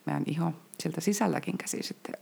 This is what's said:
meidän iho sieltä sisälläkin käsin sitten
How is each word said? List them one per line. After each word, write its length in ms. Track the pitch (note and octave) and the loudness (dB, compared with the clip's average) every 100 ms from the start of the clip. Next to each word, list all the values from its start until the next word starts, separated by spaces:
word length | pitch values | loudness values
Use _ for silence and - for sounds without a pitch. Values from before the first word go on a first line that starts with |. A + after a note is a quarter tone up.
| - | -2
meidän 160 | C#3+ - | 0 2
iho 260 | D3+ E3+ D#3+ - - | 2 2 0 -8 -6
sieltä 200 | E3 D#3+ | -4 0
sisälläkin 580 | E3 G#3 G#3 C#3 - - | 2 4 4 2 0 -4
käsin 260 | - - | -2 -4
sitten 300 | - - - - | -4 -8 -10 -8